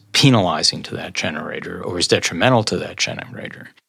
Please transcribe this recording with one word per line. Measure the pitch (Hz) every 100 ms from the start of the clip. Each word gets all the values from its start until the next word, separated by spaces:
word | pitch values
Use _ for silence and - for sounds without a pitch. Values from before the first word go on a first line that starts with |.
| _
penalizing | - 139 123 90 78 - -
to | - -
that | 80
generator | - 92 76 80 - - 87
or | 98 90
is | -
detrimental | 98 - 85 113 127
to | 107 90
that | 78 -
generator. | - - - - - - - _